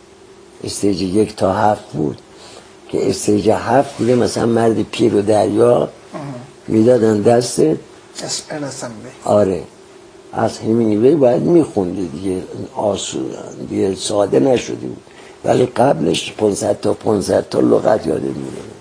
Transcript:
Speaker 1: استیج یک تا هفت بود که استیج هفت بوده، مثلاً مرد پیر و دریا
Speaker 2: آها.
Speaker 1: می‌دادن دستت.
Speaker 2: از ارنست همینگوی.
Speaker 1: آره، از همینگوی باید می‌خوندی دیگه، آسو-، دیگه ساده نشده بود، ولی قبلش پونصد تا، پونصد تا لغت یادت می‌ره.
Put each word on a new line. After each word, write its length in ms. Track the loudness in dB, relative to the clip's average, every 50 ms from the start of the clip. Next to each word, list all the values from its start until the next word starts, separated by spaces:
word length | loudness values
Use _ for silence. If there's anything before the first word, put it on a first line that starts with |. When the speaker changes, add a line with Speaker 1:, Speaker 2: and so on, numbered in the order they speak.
| -20 -20 -20 -20 -20 -20 -20 -20 -20 -20 -18 -14 -12
Speaker 1:
استیج 380 | -10 -6 -2 0 0 0 0
یک 340 | -2 0 0 0 0 0 -2
تا 160 | -2 0 0
هفت 400 | 2 2 2 2 0 0 -4 -8
بود 260 | -6 -4 -4 -4 -4 -8 -14 -20 -20 -20 -20 -20 -20 -20 -20 -20 -20 -20 -12 -6
که 220 | -4 -2 -2 -2
استیج 400 | -2 -2 0 0 0 2 2 2
هفت 460 | 0 0 0 2 2 2 2 0 -2
بوده، 180 | -2 0 2 2
مثلاً 320 | 2 2 0 0 0 0
مرد 360 | 0 2 2 2 2 2 0
پیر 320 | -2 -4 -2 0 2 2 2
و 80 | 2
دریا 520 | 2 2 2 2 2 2 2 4 4 4 4
Speaker 2:
آها. 140 | 4 2 -2 -6 -12 -18 -16 -14 -12 -12 -12 -12 -14 -16 -18 -20 -16 -6 0
Speaker 1:
می‌دادن 540 | 2 4 6 6 6 6 4 4 2 4
دستت. 540 | 4 4 4 4 2 0 0 0 2 2 0 -2 -6 -12 -20 -20 -20 -20 -16 -14
Speaker 2:
از 200 | -10 -10 -10 -10 -10 -10
ارنست 340 | -10 -10 -8 -10 -10 -10 -12
همینگوی. 260 | -12 -14 -14 -16 -18 -16 -10 -4
Speaker 1:
آره، 380 | -2 0 2 2 0 -2 -4 -6 -12 -18 -20 -20 -20 -20 -20 -20 -20 -20 -20 -20 -12
از 260 | -6 -4 -4 -4 -4 -4
همینگوی 560 | -2 0 0 2 2 2 2 4 4 4 4
باید 280 | 6 4 4 4 2
می‌خوندی 680 | 2 4 4 4 4 2 0 -2 -2 -2 -4 -6 -8 -8
دیگه، 340 | -8 -6 -6 -4 -4 -4 -6 -10 -12 -12 -12 -10 -6
آسو-، 920 | -4 -2 -2 -2 -2 -6 -8 -8 -8 -8 -8 -10 -12 -14 -14 -14 -12 -10 -6
دیگه 240 | -2 -2 0 0 -2
ساده 460 | -4 -4 -2 0 0 0 2 2 2
نشده 460 | 4 4 2 2 0 -4 -8 -8 -8
بود، 160 | -10 -12 -14 -18 -20 -20 -20 -20 -20 -16 -6 -2
ولی 220 | 0 2 2 2
قبلش 680 | 0 2 2 2 2 2 2 0 0 0 -2 -4 -8
پونصد 480 | -4 0 0 0 0 0 -2 -2 -2 -2
تا، 140 | -2 -4 -4
پونصد 540 | -2 -2 0 0 0 0 0 0 0 0 0
تا 120 | 0 0
لغت 460 | 2 4 4 2 4 2 0 0 0
یادت 160 | -2 -4 -2
می‌ره. 400 | -4 -4 -6 -6 -8 -10 -10 -12 -14 -16 -18 -20